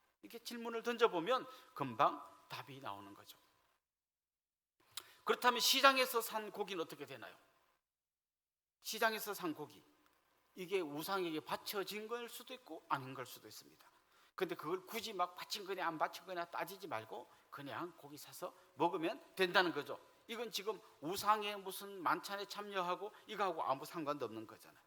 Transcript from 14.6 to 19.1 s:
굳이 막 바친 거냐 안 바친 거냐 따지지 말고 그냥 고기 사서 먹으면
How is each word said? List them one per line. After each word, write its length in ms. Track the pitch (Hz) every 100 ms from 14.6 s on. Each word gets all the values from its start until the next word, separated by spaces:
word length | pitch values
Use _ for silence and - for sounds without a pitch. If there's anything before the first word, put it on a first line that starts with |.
| 151 185 -
굳이 260 | 226 214
막 220 | 196 180
바친 300 | - - 220
거냐 200 | 185 190
안 140 | 165 160
바친 260 | 170 - -
거냐 180 | 180
따지지 420 | 170 - 160 196 165
말고 420 | 113 110 101 - - _
그냥 420 | - 139 117 170 -
고기 200 | 143 147
사서 380 | - 131 175 - -
먹으면 460 | - 165 180 165